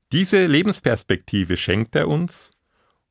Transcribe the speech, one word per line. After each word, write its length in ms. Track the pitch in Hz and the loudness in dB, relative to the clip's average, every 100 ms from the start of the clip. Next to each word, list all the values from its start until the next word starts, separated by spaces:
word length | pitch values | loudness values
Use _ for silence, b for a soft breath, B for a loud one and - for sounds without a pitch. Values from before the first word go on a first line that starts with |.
| _ | _
Diese 320 | 156 190 202 175 | -2 2 4 4
Lebensperspektive 1120 | 147 202 - - 110 - 95 - 101 87 90 | 2 2 0 0 0 -2 -4 -2 -2 -2 -2
schenkt 380 | - 98 110 147 | 0 -2 -2 -2
er 120 | 156 | 0
uns 440 | 151 175 - - _ _ _ _ _ _ | -2 -4 -8 -20 _ _ _ _ _ _